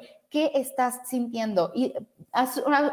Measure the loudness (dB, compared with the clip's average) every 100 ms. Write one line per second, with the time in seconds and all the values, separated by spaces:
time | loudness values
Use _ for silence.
0 | -10 -20 _ 0 2 0 -2 -2 -2 -2
1 | -4 -4 -2 -4 -2 2 2 2 -2 -2
2 | -12 -18 -4 0 0 0 2 4 2